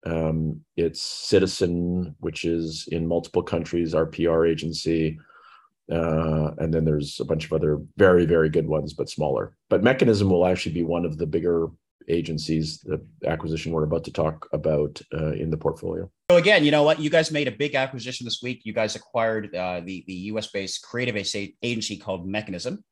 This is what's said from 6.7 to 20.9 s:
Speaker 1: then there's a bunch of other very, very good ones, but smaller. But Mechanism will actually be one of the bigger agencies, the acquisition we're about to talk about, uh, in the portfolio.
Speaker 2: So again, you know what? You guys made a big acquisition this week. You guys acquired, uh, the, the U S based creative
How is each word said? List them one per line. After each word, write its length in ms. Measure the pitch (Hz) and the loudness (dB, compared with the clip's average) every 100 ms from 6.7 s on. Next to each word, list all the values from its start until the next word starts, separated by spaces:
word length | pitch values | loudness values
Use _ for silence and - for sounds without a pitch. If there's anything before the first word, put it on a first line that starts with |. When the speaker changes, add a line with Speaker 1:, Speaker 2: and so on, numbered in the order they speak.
Speaker 1:
then 120 | 80 80 | 2 2
there's 340 | 76 71 - | 2 -2 -6
a 60 | 67 | -4
bunch 180 | 80 | -2
of 80 | - | 0
other 260 | 80 78 73 - - | 0 0 -2 -4 4
very, 280 | 98 90 85 | 8 8 6
very 220 | 82 80 | 4 4
good 180 | 80 78 | 2 0
ones, 280 | 78 76 | -2 -2
but 160 | 73 69 | -6 -8
smaller. 480 | - 76 64 - _ _ | -2 0 0 -4 _ _
But 140 | 92 | 4
Mechanism 460 | 113 135 135 104 98 | 4 6 4 6 4
will 160 | 87 90 | 4 4
actually 260 | 90 - | 2 -2
be 120 | 82 | -4
one 200 | 82 85 | -2 0
of 140 | 85 76 | -2 -4
the 80 | 85 | -2
bigger 420 | 82 87 85 82 - _ _ - | -2 0 0 -2 -6 _ _ -4
agencies, 720 | 85 80 78 78 80 78 - | -2 -2 -6 -2 -2 -2 -6
the 260 | - 76 - _ - | -6 -8 -8 _ -4
acquisition 460 | 80 78 80 85 | -4 -4 -4 -2
we're 100 | 82 | -2
about 220 | 76 82 - | 0 -2 -4
to 60 | |
talk 360 | - 80 78 - | -2 -2 -2 -8
about, 480 | 80 78 76 73 - - | -4 0 0 0 -4 -10
uh, 200 | 76 78 | -6 -4
in 160 | - 80 | -4 -4
the 80 | 78 | -2
portfolio. 520 | 80 78 90 85 90 _ _ | -4 -4 -8 -8 -10 _ _
Speaker 2:
So 60 | 175 | 4
again, 260 | 170 208 | 6 6
you 80 | 147 | 6
know 120 | 151 | 6
what? 180 | 147 151 | 4 4
You 80 | 151 | 2
guys 220 | 165 156 | 2 2
made 180 | 151 139 | 0 -2
a 20 | |
big 240 | 104 143 139 | -2 -2 0
acquisition 480 | 131 131 113 127 | -2 -4 -10 -10
this 160 | 120 - | -8 -6
week. 200 | 123 123 | -6 -8
You 80 | 110 | -6
guys 240 | 110 110 104 | -2 -2 -4
acquired, 580 | - 120 113 110 107 | -6 0 0 0 -4
uh, 280 | 87 92 90 | -6 -4 -4
the, 220 | 87 92 87 | -6 -10 -10
the 60 | |
U 240 | 92 98 107 | -10 -6 -6
S 100 | 107 | -6
based 360 | 101 95 - | -6 -6 -8
creative 340 | - | -8